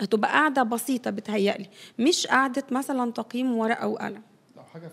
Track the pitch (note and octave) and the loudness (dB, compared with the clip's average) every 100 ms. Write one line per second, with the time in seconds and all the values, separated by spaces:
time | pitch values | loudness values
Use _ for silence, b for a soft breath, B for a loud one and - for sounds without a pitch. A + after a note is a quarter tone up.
0 | G3 A3 G#3+ C4+ D#4 C4+ A#3 A#3 - B3+ | 0 2 4 4 4 2 0 0 -2 -2
1 | A3 G#3 G#3+ G#3+ G3 - G3 b b - | -2 -6 -4 0 0 0 -8 b b 0
2 | B3 F4+ - B3+ C4+ B3+ C4+ B3 C#4 C4+ | 2 2 2 2 2 -2 -4 -4 -2 -2
3 | A#3+ A#3 A3 A#3+ B3+ A3+ A3 A3+ G#3 G#3+ | -2 -4 -6 -4 -2 0 0 0 -2 -4
4 | - G3+ - _ _ - - E3 E3 | -6 -10 -16 _ _ -20 -20 -18 -18